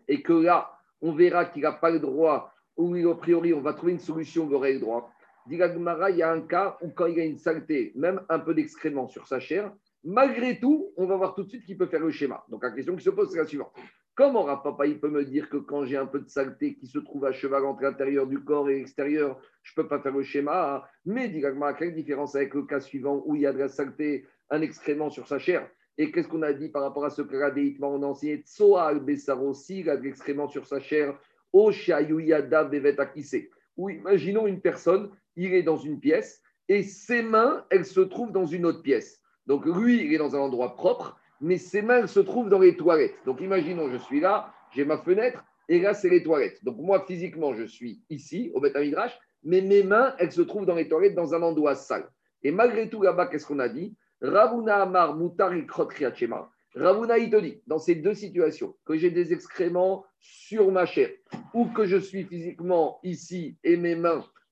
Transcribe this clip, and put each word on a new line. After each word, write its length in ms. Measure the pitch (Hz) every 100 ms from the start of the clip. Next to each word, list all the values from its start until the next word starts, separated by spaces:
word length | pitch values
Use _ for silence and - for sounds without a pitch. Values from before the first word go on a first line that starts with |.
| -
et 140 | 143
que 120 | -
là, 380 | 170 165 170 - - _ _
on 120 | 156
verra 320 | 151 175 175 170
qu'il 160 | 147
n'a 100 | 147
pas 200 | 143 165
le 80 | 165
droit, 520 | 147 135 160 139 - _ _ -
ou 200 | 175 175 170
a 80 | 165
priori, 360 | 165 170 170
on 80 | 156
va 120 | 139
trouver 200 | 147 165
une 60 | 175
solution, 480 | - 160 160 165 156
il 60 | 139
aurait 180 | 135
le 60 | 135
droit. 320 | 110 120 - _ _ _ -
Dit 100 | 165
la 140 | 175
Gemara, 380 | 170 170 160 190
il 80 | 175
y 60 |
a 80 | 165
un 100 | 165
cas 360 | 156 180 196 -
où 80 | 170
quand 160 | - 170
il 140 | 165
a 40 |
une 140 | 160 139
saleté, 560 | - 160 - 151 110 120
même 260 | 165 190 -
un 100 | 160
peu 140 | 160 156
d'excrément 520 | 147 - 156 139 123
sur 200 | - -
sa 120 | 131
chair, 320 | - 165 208 - _ _
malgré 560 | - 202 277 233 254 240
tout, 320 | 247 311 392 -
on 80 | 185
va 100 | 190
voir 200 | 185 -
tout 80 |
de 60 | 196
suite 160 | 247 196
qu'il 120 | 190
peut 80 | 180
faire 160 | 160
le 80 | 160
schéma. 320 | 147 143 107 -
Donc 140 | 110
la 80 | 127
question 240 | 117 127 180
qui 80 |
se 80 | 147
pose, 200 | 190 196
c'est 60 | 170
la 80 | 156
suivante. 260 | 147 131 - - _ _ -
Comment 260 | 277 240
Rav 200 | 151 143
Papa, 240 | 147 - 143
il 100 | 147
peut 120 | 147
me 160 | 147 139
dire 240 | 135 147
que 80 | 143
quand 260 | - 143
j'ai 140 | 135 139
un 80 | 135
peu 140 | 139
de 80 | -
saleté 460 | - 135 135 147 -
qui 120 | 127
se 120 | 147
trouve 260 | 143 143 135
à 80 |
cheval 320 | 131 143 135 135
entre 180 | 113
l'intérieur 420 | 139 135 139 139 131
du 140 | 139
corps 280 | - 147 143
et 60 | 135
l'extérieur, 640 | 131 - 139 151 143 131 _ _
je 120 | - -
ne 80 |
peux 60 | 156
pas 100 | 147
faire 140 | 135
le 100 | 135
schéma, 520 | 135 143 143 170 156 139
hein ? 80 | - _ 160
Mais 220 | 226 247
dit 140 | 160
la 80 | 143
Gemara, 200 | 135 147
quelle 200 | 135 170
différence 400 | 160 147 135 143
avec 200 | 139 139
le 100 | 143
cas 160 | 139 143
suivant 420 | 139 139 135 143 143
où 100 | 147
il 60 |
y 40 | 143
a 60 |
de 60 | 131
la 100 | 135
saleté, 580 | 135 135 - 151 139 - _ _
un 120 | 156
excrément 480 | 156 151 - 147 151
sur 180 | 135 120
sa 100 | 139
chair ? 320 | 151 175 - _ _ -
Et 140 | 151
qu'est-ce 160 | 175 160
qu'on 140 | 160
a 100 | 156
dit 160 | 139 151
par 140 | 147
rapport 200 | 139 139
à 60 | 147
ce 140 | 143
cas-là 280 | 143 135 143
des 140 | 135 143
Hitman ? 260 | 139 139
On 120 | 143
a 40 | 139
enseigné 300 | 139 151 147
Tsoa 500 | - - 208 190 160
al 140 | 151
Bessaro, 520 | 131 143 - 131 139
s'il 360 | 135 - 190 160
a 80 | 139
de 60 |
l'excrément 440 | 131 135 - 143 143
sur 180 | 143 -
sa 140 | 139
chair, 400 | - 151 143 143 _ _ _
O 220 | 190 214
Shayuyada 920 | 196 - 151 151 156 160 156 135 156
Bevet 340 | 147 143 139 143
Akise. 480 | 139 151 139 127 - _ _ -
Ou 140 | 190
imaginons 580 | 180 170 196 156 202 220
une 140 | 185
personne, 480 | 180 - - 190 208 - _ -
il 180 | 185
est 100 | 180
dans 120 | 160 156
une 220 | 135 147
pièce 420 | 135 160 214 - _ _ _
et 140 | 202
ses 380 | 185 - - 240
mains, 440 | 226 220 240 311 -
elles 160 | 190 170
se 140 | 185
trouvent 320 | 190 - 240
dans 140 | 190 180
une 200 | 175 170
autre 160 | 156
pièce. 380 | - 123 - _ _ _ -
Donc 200 | 143 147
lui, 400 | 175 233 240 156
il 80 |
est 40 | 156
dans 180 | 147 143
un 20 |
endroit 360 | 139 123 123 -
propre, 420 | 180 - - - _ _
mais 160 | 151 180
ses 240 | - 202
mains, 160 | 214 247
elles 80 | 202
se 140 | 196
trouvent 280 | 196 240 220
dans 100 | 190
les 160 | 185 170
toilettes. 380 | 156 160 120 - -
Donc 160 | 127
imaginons, 480 | 190 190 151 175 147
je 60 | 123
suis 220 | - 139
là, 320 | 180 202 - - _
j'ai 140 | - 143
ma 120 | 151
fenêtre, 460 | 160 185 247 247 - _ -
et 120 | 170
là, 140 | 190
c'est 160 | 202 180
les 140 | 175
toilettes. 400 | 156 156 107 -
Donc 140 | 117 113
moi, 280 | 165 196 190
physiquement, 480 | 180 170 147 151
je 100 | 113 110
suis 360 | - 120 104 _
ici, 420 | 147 - 170 240 127
au 60 |
Beth 140 | 139 139
Midrash, 400 | 147 156 233 - _ _
mais 180 | 147 180
mes 220 | 190 202
mains, 320 | 190 214 262 -
elles 140 | 170
se 100 | 165
trouvent 240 | 170 196 185
dans 100 | 170
les 120 | 156
toilettes, 260 | 160 196
dans 200 | 175 165 165
un 60 |
endroit 340 | 170 156 151 135
sale. 340 | - 107 78 _ _ _
Et 100 | 135
malgré 380 | 175 240 220 220
tout, 120 | 220
là-bas, 240 | 190 170 175
qu'est-ce 180 | 151 -
qu'on 140 | 143
a 100 | 123
dit ? 260 | 117 202 - _ _
Ravuna 600 | - 175 226 240 220 208
Amar 320 | 190 185 165 151
Mutar 380 | 175 175 190 175
Ikrot 320 | 135 - 156
Kriyat 280 | - 139 -
Shema. 340 | 117 120 - _ _
Ravuna, 440 | 123 160 202 226 233
il 120 | 226
te 60 | 214
dit, 260 | 170 - -
dans 120 | 156
ces 160 | 156 165
deux 200 | 156 208
situations, 580 | 202 170 160 - - - -
que 100 | 156
j'ai 140 | 175
des 220 | 170 175
excréments 720 | 170 - - 175 175 185 190 - _
sur 520 | _ - - 220 196
ma 140 | 185 170
chair, 240 | - 131 - _ - -
ou 120 | 233 220
que 200 | - 202
je 120 | 190
suis 260 | - 190
physiquement 760 | 175 175 170 170 175 175 156 -
ici 540 | 185 165 - 180 156 -
et 140 | - 175
mes 180 | 170 165
mains 280 | 170 160 - _ _